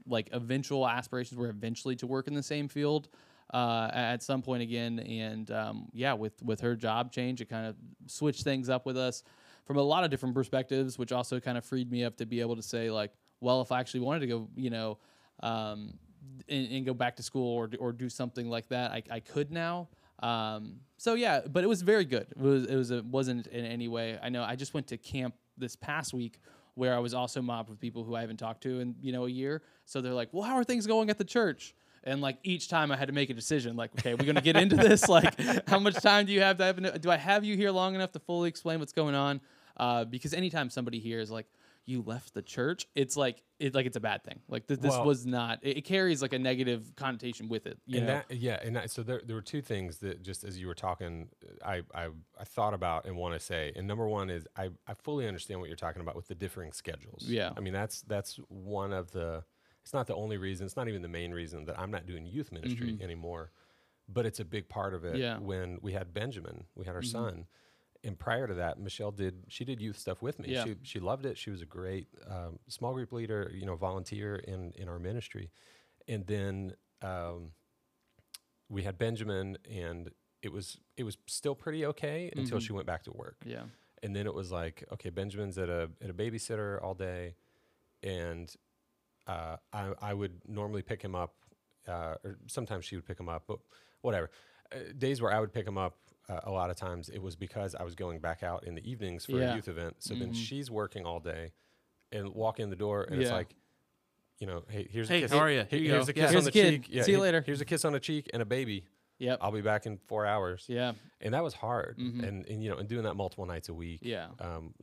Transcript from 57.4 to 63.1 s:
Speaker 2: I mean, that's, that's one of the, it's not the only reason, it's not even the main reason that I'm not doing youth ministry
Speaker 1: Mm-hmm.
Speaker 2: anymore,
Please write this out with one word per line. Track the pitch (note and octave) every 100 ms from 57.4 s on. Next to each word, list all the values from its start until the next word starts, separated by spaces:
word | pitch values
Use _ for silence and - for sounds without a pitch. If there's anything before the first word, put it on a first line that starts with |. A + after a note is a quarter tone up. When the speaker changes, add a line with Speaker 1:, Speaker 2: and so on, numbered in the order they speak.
| F2+ -
Speaker 2:
I |
mean, | F#2+
that's, | F#2+ A2 -
that's | - G#2 - - -
one | F#2+ F#2 G2+ G2
of | F#2+ F2
the, | F#2 E2 D#2+ D#2 _ _ _
it's | -
not | C#3+ A#2
the | G2+
only | A2 G#2
reason, | F#2+ F#2 F#2+
it's | -
not | A#2+
even | G2+
the | E2+
main | E2+ F2
reason | F2 D#2+ D#2 D#2
that | C#2
I'm | F#2+
not | G2+ F2
doing | E2+ E2
youth | B2 C#3
ministry | E2+ B2+ A#2+ A#2+
Speaker 1:
Mm-hmm. | G#2+
Speaker 2:
anymore, | F#2+